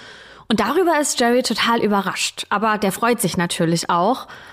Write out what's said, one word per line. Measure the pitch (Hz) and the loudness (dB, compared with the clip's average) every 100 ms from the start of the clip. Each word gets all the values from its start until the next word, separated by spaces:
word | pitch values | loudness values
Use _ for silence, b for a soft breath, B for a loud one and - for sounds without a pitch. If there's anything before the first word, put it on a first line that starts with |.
| B B B B B | B B B B B
Und | 220 | 0
darüber | 214 294 339 285 | 2 2 2 2
ist | 294 - | 0 2
Jerry | 240 247 | 2 2
total | 254 226 226 233 | 2 0 0 2
überrascht. | 214 202 185 - - - - | 2 0 0 -4 -6 -6 -4
Aber | 202 220 214 | -2 0 0
der | 208 | 0
freut | - 233 233 | 0 0 0
sich | 170 185 | 0 0
natürlich | 175 - 165 165 - | -2 0 0 0 0
auch, | 175 185 262 - B B | 2 2 0 -4 B B